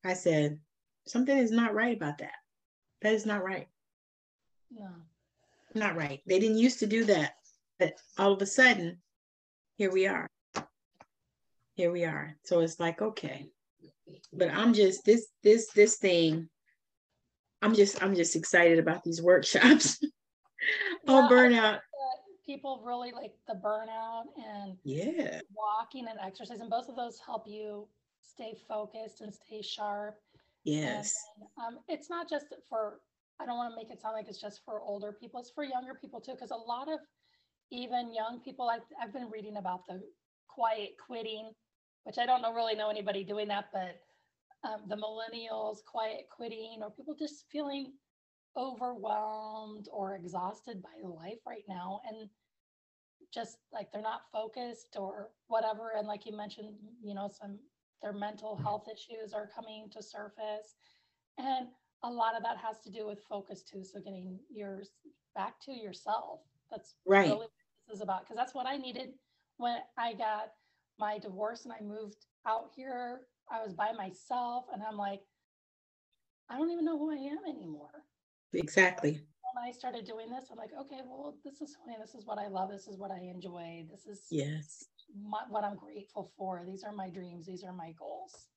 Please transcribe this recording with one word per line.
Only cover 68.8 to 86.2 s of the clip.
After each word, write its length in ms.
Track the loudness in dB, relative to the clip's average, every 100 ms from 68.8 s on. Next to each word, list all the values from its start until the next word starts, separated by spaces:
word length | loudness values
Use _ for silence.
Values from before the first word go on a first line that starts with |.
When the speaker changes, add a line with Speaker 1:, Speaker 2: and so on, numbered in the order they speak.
| -8 -12 -14 -18 _ _ _ _
Speaker 2:
when 240 | -4 -4 -8 -6
I 160 | -6
got 400 | -4 -4 -4 -8 _ _ _ _ _
my 200 | -6 -6
divorce 440 | -10 -6 -6 -6 -14
and 80 |
I 80 | -14
moved 440 | -12 -12 -14 -16 _ _ -4
out 260 | -4 -4 -14
here. 520 | -10 -8 -8 -12 -16 _ _
I 120 | -8
was 100 | -8
by 180 | -4 -4
myself, 760 | -4 -10 -12 -8 -6 -4 -6 -10
and 100 | -10
I'm 140 | -10 -6
like, 280 | -8 -8 _ _ _ _ _ _ _ _ _ _ _ _ _
"I 80 | -4
don't 140 | -4
even 140 | 0 -2
know 120 | -2
who 140 | -4
I 40 | -6
am 260 | -8 -10 -10
anymore." 600 | -12 -12 -14 -16 -20 _ _ _ _ _
Speaker 1:
Exactly. 680 | -6 0 4 4 4 -2 -2 -12 _ -10
Speaker 2:
When 100 | -8
I 80 | -10
started 340 | -10 -10 -10 -12
doing 240 | -14 -12
this, 200 | -14 -14
I'm 80 | -18
like, 160 | -16
"Okay, 280 | -16 -16 -16 -16
well, 320 | -16 -16 -16
this 180 | -20 -16
is 140 | -16 -16
who 140 | -18
I 40 | -18
am. 40 |
This 140 | -18 -20
is 100 | -10
what 120 | -8
I 80 | -6
love. 220 | -6 -6
This 180 | -8 -16
is 100 | -14
what 140 | -12
I 80 | -12
enjoy. 640 | -12 -14 -14 -14 -14 -14 -18
This 160 | -20 -20
is 200 | -20 -6
Speaker 1:
Yes. 540 | -4 -4 -6 -12 -20 -20 _ _
Speaker 2:
my, 300 | -18 -10 -8 -6
what 140 | -4 -4
I'm 100 | -6
grateful 560 | -14 -18 -14 -12